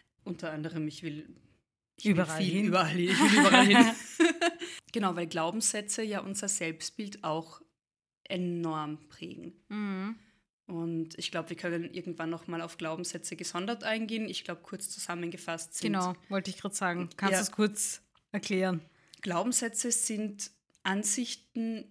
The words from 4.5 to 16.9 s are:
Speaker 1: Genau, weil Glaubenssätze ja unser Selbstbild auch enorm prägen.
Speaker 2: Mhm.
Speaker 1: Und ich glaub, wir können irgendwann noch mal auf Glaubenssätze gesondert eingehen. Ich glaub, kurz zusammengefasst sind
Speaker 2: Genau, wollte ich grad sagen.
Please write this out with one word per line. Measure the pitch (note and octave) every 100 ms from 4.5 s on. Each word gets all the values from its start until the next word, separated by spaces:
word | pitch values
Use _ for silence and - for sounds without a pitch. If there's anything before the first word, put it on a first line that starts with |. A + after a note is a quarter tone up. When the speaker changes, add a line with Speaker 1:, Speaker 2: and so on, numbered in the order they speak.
| E4+ F4 - -
Speaker 1:
Genau, | A#3 G3 F3
weil | E3+
Glaubenssätze | E3 E3 G#3 A3+ G#3+ G#3 -
ja | A3 G3+
unser | G3 G3 G3
Selbstbild | - E3 D#3+ - - G#3 G#3
auch | - D#3 D#3+ - - _ _ _ _ _ -
enorm | F#3 F3+ F3 E3 D#3 D3+ D3+ -
prägen. | - - - E3+ F#3 -
Speaker 2:
Mhm. | G#3 G#3 F#3+ G3 A3+ - _ _ _ -
Speaker 1:
Und | E3+ E3+ E3 D#3+ -
ich | -
glaub, | F3 D#3+
wir | E3+
können | F3 E3+ E3+
irgendwann | F#3 F3 E3 D#3+
noch | E3 -
mal | E3
auf | E3 -
Glaubenssätze | D#3+ D#3+ F3 F3 - -
gesondert | F3 F3 G3 A#3 -
eingehen. | A3 A3 A3 A3
Ich | -
glaub, | - F3
kurz | - F#3 -
zusammengefasst | - - F3 E3+ F3+ - E3 - -
sind | A3
Speaker 2:
Genau, | G3 F3+ F3 -
wollte | G3 G3
ich | F3+
grad | G3+ -
sagen. | F#3